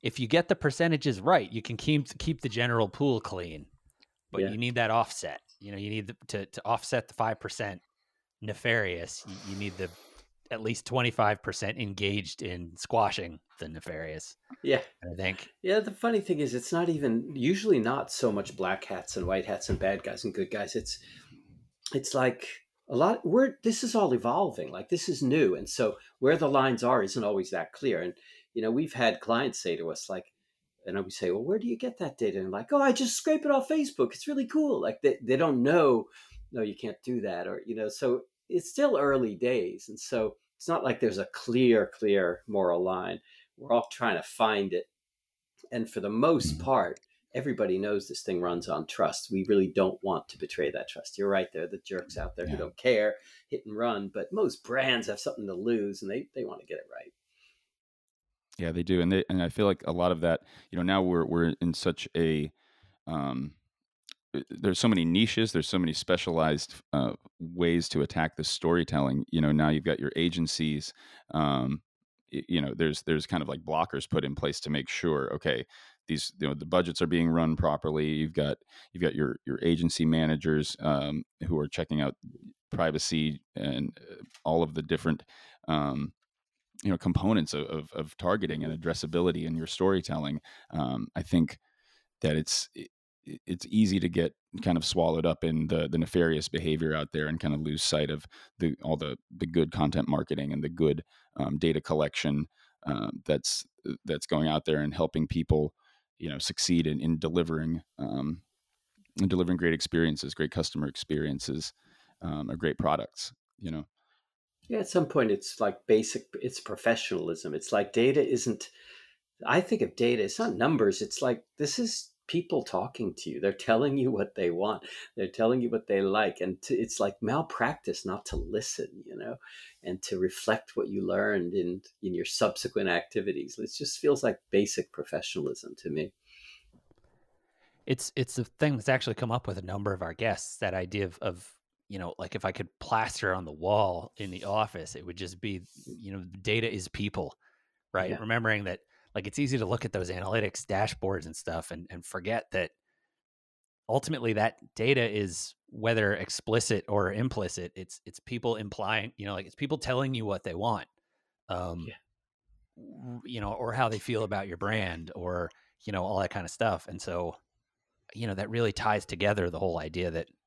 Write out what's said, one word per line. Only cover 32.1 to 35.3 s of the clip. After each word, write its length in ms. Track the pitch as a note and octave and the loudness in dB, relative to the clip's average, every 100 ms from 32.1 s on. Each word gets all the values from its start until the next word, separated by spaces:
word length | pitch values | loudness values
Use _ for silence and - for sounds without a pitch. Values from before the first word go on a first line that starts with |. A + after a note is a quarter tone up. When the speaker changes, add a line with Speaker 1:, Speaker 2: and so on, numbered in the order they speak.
| - | -2
Speaker 2:
data?" 220 | G3+ F#3+ | -2 -2
And 100 | F#3 | -4
like, 200 | G3 A#3 | -6 2
"Oh, 100 | C#4+ | 4
I 120 | C#4 | 6
just 220 | C4 B3+ - | 4 0 0
scrape 280 | - D#4 D4+ | 2 2 4
it 60 | |
off 160 | C4+ C4+ | 2 4
Facebook. 440 | D#4 C#4+ - B2 | 0 0 0 0
It's 160 | - - | 0 -4
really 180 | C#4 A#3 | -2 0
cool." 340 | D#4 D4+ G#3+ | 0 2 0
Like, 200 | - G#2+ | -2 2
they, 160 | C#3+ C3 | 2 2
they 140 | A#2 | 2